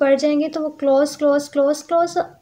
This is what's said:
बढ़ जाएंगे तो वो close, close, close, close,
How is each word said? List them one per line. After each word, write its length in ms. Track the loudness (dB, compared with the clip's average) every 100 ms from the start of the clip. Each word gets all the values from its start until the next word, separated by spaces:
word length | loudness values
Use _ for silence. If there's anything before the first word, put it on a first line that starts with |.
बढ़ 180 | 0 2
जाएंगे 300 | 2 0 -2
तो 120 | -4
वो 80 | -8
close, 480 | -4 0 2 0 0
close, 320 | 0 0 -2
close, 340 | 0 0 0
close, 320 | -2 0 0 -2 -6 -10